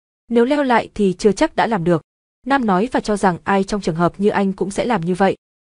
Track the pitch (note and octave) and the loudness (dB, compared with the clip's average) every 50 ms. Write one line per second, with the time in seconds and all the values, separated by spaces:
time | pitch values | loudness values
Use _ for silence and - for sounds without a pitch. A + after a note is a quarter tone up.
0 | _ _ _ _ _ _ A#3 A#3+ A#3 B3+ D4 D4 C#4+ B3+ A#3+ A3+ - - _ - | _ _ _ _ _ _ 2 2 2 2 2 0 2 2 2 0 0 -2 _ 0
1 | G#3 F#3+ F3+ - - G#3+ F#3+ - G3+ D#4+ - - - G#3 A#3 G3 D#3+ F3 F3 D#3 | 0 0 0 2 0 0 2 2 -2 -2 0 -2 -2 0 -2 -2 0 0 0 0
2 | - _ _ _ _ _ _ _ _ B3+ C#4 C#4 A#3+ G#3+ F#3 F3+ G#3 B3+ - C4+ | -2 _ _ _ _ _ _ _ _ -2 -2 0 2 2 2 0 0 0 -2 -4
3 | A#3 - G#3 G3 - F#3+ F3 D#3+ _ - G3 G3 G3 G3 G#3+ G#3 F#3 F#3+ E3 D#3+ | -2 -2 -2 0 0 0 0 0 _ -2 0 0 0 -2 -4 -4 -4 -4 -2 0
4 | F3 E3+ - - G3 G#3 - - G3+ G3 F#3 - F#3 F#3 G3 - - A#3+ A#3+ G3 | 0 -2 0 0 -2 0 0 0 -2 -2 -2 -4 -6 -6 -4 -4 -2 -2 -2 -2
5 | D#3+ E3+ F#3 F3 G3 F#3+ - - _ _ _ _ _ _ | -2 -4 0 0 2 0 0 -2 _ _ _ _ _ _